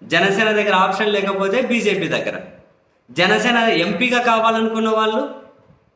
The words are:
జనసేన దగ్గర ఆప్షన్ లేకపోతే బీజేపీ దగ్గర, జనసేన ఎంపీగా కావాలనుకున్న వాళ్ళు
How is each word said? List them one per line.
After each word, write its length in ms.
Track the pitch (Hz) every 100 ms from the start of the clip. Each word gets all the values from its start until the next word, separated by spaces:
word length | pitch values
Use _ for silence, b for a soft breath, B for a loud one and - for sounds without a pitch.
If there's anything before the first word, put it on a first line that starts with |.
జనసేన 460 | 117 165 196 196 220
దగ్గర 240 | 208 202
ఆప్షన్ 380 | 190 196 190 214
లేకపోతే 500 | 202 190 190 190 233
బీజేపీ 460 | 247 233 202 180 160
దగ్గర, 320 | 123 - 95 - - - _ _ _ -
జనసేన 460 | 127 180 214 240 233
ఎంపీగా 680 | 226 - 185 - 247 240
కావాలనుకున్న 640 | 240 226 226 226 220 220 220
వాళ్ళు 460 | 220 214 226 285 - - - _ _ _